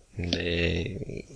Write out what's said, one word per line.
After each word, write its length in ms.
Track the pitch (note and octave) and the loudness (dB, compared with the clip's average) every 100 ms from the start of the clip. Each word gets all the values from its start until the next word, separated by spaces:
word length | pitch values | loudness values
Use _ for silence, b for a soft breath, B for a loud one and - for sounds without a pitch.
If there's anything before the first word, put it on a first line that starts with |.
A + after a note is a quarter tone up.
| - - | -12 -6
de, 1080 | F2 E2+ E2+ E2+ E2+ F2 - F#2+ - - - | -2 0 2 4 4 2 0 -4 -6 -8 -10